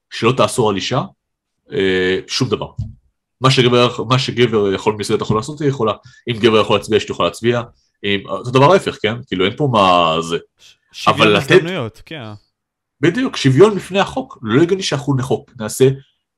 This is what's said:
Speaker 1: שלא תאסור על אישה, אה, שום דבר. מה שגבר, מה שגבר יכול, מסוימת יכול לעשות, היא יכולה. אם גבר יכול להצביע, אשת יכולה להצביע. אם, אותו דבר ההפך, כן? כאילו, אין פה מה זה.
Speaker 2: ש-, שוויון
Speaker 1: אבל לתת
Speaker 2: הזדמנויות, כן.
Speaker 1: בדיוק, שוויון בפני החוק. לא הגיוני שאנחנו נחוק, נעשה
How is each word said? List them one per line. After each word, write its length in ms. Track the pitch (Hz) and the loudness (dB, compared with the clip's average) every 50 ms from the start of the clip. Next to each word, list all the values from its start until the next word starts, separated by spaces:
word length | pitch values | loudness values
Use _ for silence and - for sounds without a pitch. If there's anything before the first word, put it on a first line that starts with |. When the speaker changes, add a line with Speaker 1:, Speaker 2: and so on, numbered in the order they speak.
| _ _ | _ _
Speaker 1:
שלא 220 | - - 117 113 131 | -10 -2 -2 0 2
תאסור 340 | - - - - - 113 107 | 2 0 0 0 0 0 0
על 60 | 101 | -2
אישה, 260 | 95 - - 120 139 185 196 - _ _ _ _ _ _ _ _ _ _ _ - | -2 -4 -4 -4 -4 -6 -6 -12 _ _ _ _ _ _ _ _ _ _ _ -4
אה, 460 | 95 95 95 92 92 92 90 92 92 - | -2 0 0 0 0 0 0 -2 -2 -4
שום 220 | - - - 127 110 | -6 -6 -4 -2 -2
דבר. 180 | 107 - - - - - 110 - - - _ _ _ _ _ _ _ _ | -2 -4 -6 -10 -10 -12 -12 -12 -14 -18 _ _ _ _ _ _ _ _
מה 100 | 127 135 | 0 2
שגבר, 540 | 131 131 117 120 123 120 120 120 117 - 104 110 | 2 4 4 4 4 4 2 2 0 -4 -2 -2
מה 100 | 127 131 | 0 0
שגבר 540 | - - 104 117 120 110 110 107 101 98 95 | 0 -2 0 0 0 2 2 0 0 0 -2
יכול, 200 | 95 - 110 107 104 | 0 -2 -2 -2 -2
מסוימת 240 | 98 - 110 101 107 | -4 -4 -2 -4 -2
יכול 140 | - 107 | -2 -2
לעשות, 240 | 107 - 156 151 143 | -2 -2 -4 -8 -4
היא 80 | 156 139 | -4 -4
יכולה. 240 | 135 135 113 107 101 - _ - - - _ 120 | -2 0 -2 -2 -2 -4 _ -18 -20 -16 _ -8
אם 60 | 120 104 | -4 0
גבר 220 | 107 113 110 110 | 2 4 4 4
יכול 160 | - - 110 | 4 2 0
להצביע, 220 | 98 - - 107 101 | 0 0 0 0 0
אשת 120 | - - | 0 -2
יכולה 180 | 95 - 92 87 | -4 -4 -4 -4
להצביע. 340 | - - 113 120 123 120 113 - _ _ _ _ _ _ - | -4 -2 -2 -2 -2 -2 -4 -8 _ _ _ _ _ _ -4
אם, 180 | 101 101 98 98 - | -4 -4 -4 -4 -8
אותו 220 | 98 95 113 123 | -10 -10 -8 -2
דבר 220 | 123 131 135 160 190 | 2 4 6 6 6
ההפך, 240 | 190 - - - - - | 4 2 -2 -6 -4 -4
כן? 120 | 107 117 120 - | -4 -4 -4 -8
כאילו, 180 | - 98 90 - | -8 -4 -2 -2
אין 120 | 107 110 | -2 0
פה 120 | - 151 135 117 | -2 -2 0 2
מה 440 | 107 98 92 90 87 85 80 80 85 | 4 4 4 4 4 4 2 0 -2
זה. 180 | 82 82 85 82 - _ _ _ | -2 -4 -6 -6 -8 _ _ _
Speaker 2:
ש-, 180 | _ - _ _ _ _ _ | _ -20 _ _ _ _ _
שוויון 280 | - - 110 107 143 | -4 -2 -2 0 2
Speaker 1:
אבל 160 | 185 - 104 | 2 2 4
לתת 140 | 98 - - | 2 2 4
Speaker 2:
הזדמנויות, 520 | 160 190 160 170 190 170 117 107 - - - | 4 4 4 2 -4 -6 -6 -8 -10 -14 -18
כן. 160 | - 165 151 117 110 104 - _ _ _ _ _ _ _ _ _ _ _ _ | -18 -16 -14 -14 -16 -16 -18 _ _ _ _ _ _ _ _ _ _ _ _
Speaker 1:
בדיוק, 360 | 139 170 170 247 262 233 - | -2 0 0 0 -4 -4 -6
שוויון 380 | - - 135 127 139 190 220 208 | -2 0 2 6 6 6 6 4
בפני 260 | 180 - - 180 196 | 0 -6 -4 -2 -2
החוק. 380 | 185 - - 262 262 - - - - | -2 -2 -4 -8 -10 -10 -14 -12 -6
לא 200 | 107 110 143 170 | 0 2 2 2
הגיוני 200 | 170 196 190 190 | 2 0 -4 -4
שאנחנו 340 | - 156 139 - 147 139 | -4 -4 -4 -2 -2 -2
נחוק, 340 | 127 127 - 117 - - - _ - | -2 -2 -2 -4 -4 -4 -10 _ -10
נעשה 300 | 107 107 - - 131 135 135 135 - _ _ _ _ _ _ | -10 -8 0 2 2 2 2 0 -8 _ _ _ _ _ _